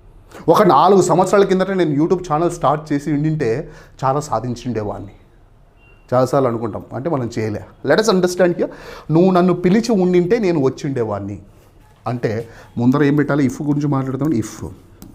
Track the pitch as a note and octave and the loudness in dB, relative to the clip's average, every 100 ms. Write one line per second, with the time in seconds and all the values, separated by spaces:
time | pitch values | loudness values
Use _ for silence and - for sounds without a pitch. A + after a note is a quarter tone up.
0 | - - - - - E3+ F#3+ C3+ F3 G3 | -20 -20 -20 -6 2 4 6 6 6 6
1 | - D#3+ F#3 G3+ F#3 F#3 F#3 F#3+ D#3+ C#3+ | 4 2 2 2 2 2 0 0 0 0
2 | D#3+ F3+ - D3+ E3+ E3 E3 D3+ - C#3+ | 0 0 -2 -2 -2 0 0 0 -2 -4
3 | D#3+ C#3+ D#3 D#3 A#2 B2 E3 - - - | -2 -2 -2 -2 -2 -4 -6 -16 -20 -6
4 | C3+ C#3+ C#3+ A2+ B2 A#2 B2 A2 G2+ G2 | -2 -2 -4 -6 -4 -6 -6 -6 -6 -8
5 | G2+ - _ _ _ _ _ _ _ - | -12 -20 _ _ _ _ _ _ _ -18
6 | - B2 B2+ C#3+ B2+ A#2 A#2 F2+ - A2 | -2 0 2 0 0 -2 -6 -10 -12 -8
7 | E3 C#3+ A#2 A#2+ A2 G#2 - - B2+ F3 | -6 -4 -6 -6 -6 -6 -12 -8 0 0
8 | G#3+ F#3 F3+ F#3 F3+ F3 C4+ - - - | 2 2 2 2 0 0 -6 -8 -18 -14
9 | - D#3 F#3 F3+ F3+ F3 F3+ A3 A3+ G3+ | 0 4 4 4 2 2 2 2 2 0
10 | F3+ F3+ F3 A#3+ F#3+ E3 C3 C3 D3 C3 | 2 2 2 0 0 0 0 -2 -6 -4
11 | A2 G2+ G2+ G2 - - - - - _ | -4 -6 -8 -12 -16 -20 -20 -20 -20 _
12 | A#2 A#2+ B2 A2 A#2 - - A#2 A#2+ D3 | -8 -4 -4 -6 -8 -16 -12 -2 2 4
13 | C#3+ D3 C#3+ C#3+ C3 - D3 D3 D3 C3+ | 2 2 0 0 0 -2 -4 -2 0 -2
14 | C3 C3 D3 A#2 - - E2+ - - - | -2 -4 -2 -2 -4 -10 -14 -16 -20 -20
15 | - | -20